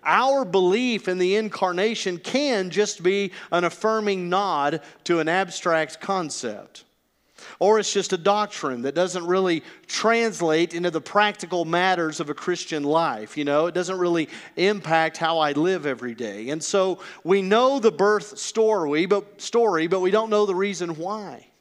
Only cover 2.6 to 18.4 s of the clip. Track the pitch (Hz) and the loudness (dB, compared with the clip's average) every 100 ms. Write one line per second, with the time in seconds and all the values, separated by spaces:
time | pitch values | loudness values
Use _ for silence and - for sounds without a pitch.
2.6 | 185 170 208 - 170 196 196 - - 170 | -2 0 -2 0 0 0 -2 -8 -2 0
3.6 | 175 - 220 220 208 190 175 185 202 156 | 0 0 0 0 0 -2 0 0 0 0
4.6 | 143 156 - - - 170 156 180 185 - | 0 -2 -8 -16 -2 0 2 0 0 -2
5.6 | 180 165 156 - - 190 160 - 117 104 | 0 0 0 -6 -4 -4 -4 -6 -8 -10
6.6 | - - _ _ _ _ _ _ - - | -16 -20 _ _ _ _ _ _ -20 0
7.6 | 185 220 202 202 180 180 175 208 208 - | 4 4 2 -2 -2 0 2 2 0 -4
8.6 | 147 123 131 151 180 180 170 185 190 165 | -6 -4 -4 -2 -2 -2 0 2 2 0
9.6 | - - - - 220 226 233 165 170 156 | -4 -20 -10 0 2 2 0 0 0 2
10.6 | 170 170 180 160 - 202 208 208 175 180 | 2 0 -4 -4 0 2 2 0 -6 -4
11.6 | 160 170 185 180 160 151 151 143 - 175 | 0 2 2 2 -2 -4 -8 -6 -4 -4
12.6 | - 160 143 160 160 113 107 151 143 147 | -4 -4 0 0 0 -4 -10 -6 0 2
13.6 | 170 175 175 190 180 170 151 - - - | 2 -2 -4 -2 0 0 -2 -8 -14 -2
14.6 | 185 208 156 160 160 - 160 165 151 143 | 0 0 0 2 0 -2 -2 2 0 2
15.6 | 170 185 143 123 123 113 113 101 113 156 | 0 0 -2 -6 -8 -8 -8 -8 -8 -6
16.6 | - 196 190 180 - - 156 196 190 214 | -2 0 0 -2 -10 -12 0 2 4 4
17.6 | 254 277 220 156 202 208 170 - | 4 4 2 4 2 2 -2 -12